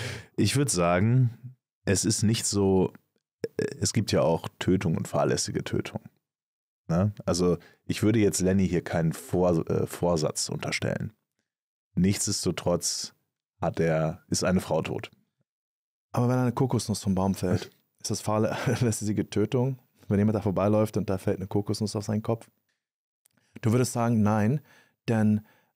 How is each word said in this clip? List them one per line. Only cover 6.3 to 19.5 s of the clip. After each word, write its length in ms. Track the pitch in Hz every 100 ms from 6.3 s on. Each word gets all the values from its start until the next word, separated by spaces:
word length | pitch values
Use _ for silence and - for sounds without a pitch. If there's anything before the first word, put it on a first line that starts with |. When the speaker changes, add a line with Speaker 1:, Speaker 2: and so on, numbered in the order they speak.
| _ _ _ _ _ -
Speaker 2:
Ne? 240 | 85 104 104 -
Also 320 | 87 90 82 - _
ich 180 | - 87
würde 160 | 104 117
jetzt 220 | 202 -
Lenny 260 | 185 196 85
hier 160 | 85
keinen 300 | - 85 80
Vor-, 560 | - - 90 90 82 -
äh, 160 | 82 -
Vorsatz 600 | - 87 82 76 - -
unterstellen. 640 | - - - - - - - _ _ _ _ _ _ _
Nichtsdestotrotz 1200 | - 95 101 - 98 92 82 90 85 - - - - _ _ _ _
hat 200 | 82 -
er, 440 | 82 80 80 85 _
ist 160 | 87
eine 160 | 95 92
Frau 200 | - 80
tot. 280 | 80 - - _ _ _ _ _ _ _ _ _ _
Speaker 1:
Aber 160 | 120 120
wenn 80 | 127
eine 140 | 123
Kokosnuss 500 | - 131 120 - 101
vom 120 | 98
Baum 200 | 92 98
fällt, 320 | 92 92 - - _ _
Speaker 2:
<laughs> 140 | _
Speaker 1:
ist 100 | -
das 120 | 104
fahrlässige 1040 | - 107 110 - - 110 120 110 104 98 -
Tötung, 500 | 101 107